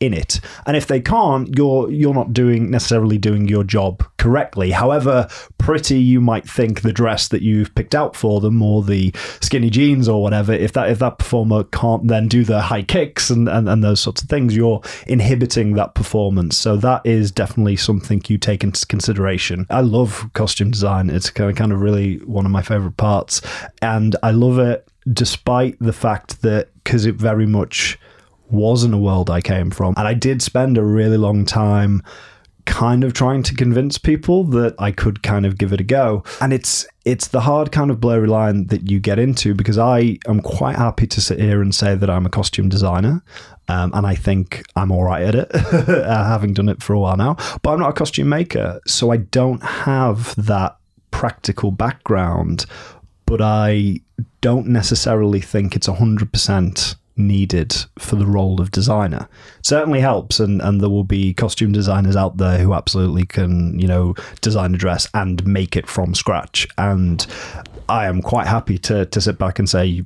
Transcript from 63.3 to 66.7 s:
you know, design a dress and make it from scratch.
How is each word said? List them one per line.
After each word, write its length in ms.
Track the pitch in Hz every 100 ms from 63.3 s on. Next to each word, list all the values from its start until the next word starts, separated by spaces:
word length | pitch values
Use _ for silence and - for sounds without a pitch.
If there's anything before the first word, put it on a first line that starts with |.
| - 90 87 85 82
you 80 | 92
know, 260 | 90 90 87 - -
design 340 | 110 104 90 90
a 20 |
dress 300 | 92 87 -
and 320 | - 95 87
make 320 | 92 98 92 90
it 120 | -
from 260 | - 90
scratch. 540 | 90 - 87 - - -